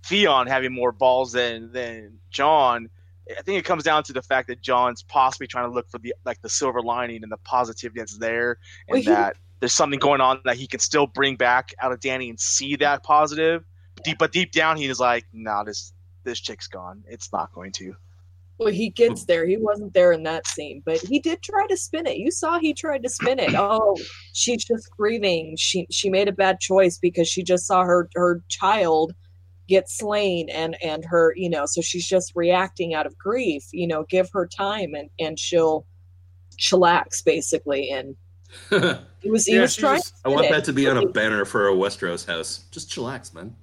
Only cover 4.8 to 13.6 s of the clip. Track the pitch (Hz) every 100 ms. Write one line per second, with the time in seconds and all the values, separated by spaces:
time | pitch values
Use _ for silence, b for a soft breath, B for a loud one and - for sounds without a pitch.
4.8 | 123 117 - 147 131 - 131 127 120 123
5.8 | 120 120 117 - 123 120 110 - 135 120
6.8 | 117 120 120 113 107 107 - 127 117 110
7.8 | 123 113 110 101 113 117 120 120 B B
8.8 | - 262 226 104 196 - - - 123 -
9.8 | 151 139 143 139 131 131 131 120 135 127
10.8 | - 151 143 - 139 123 123 123 127 -
11.8 | 131 123 135 131 123 113 - - 139 143
12.8 | 147 143 - 151 151 151 160 165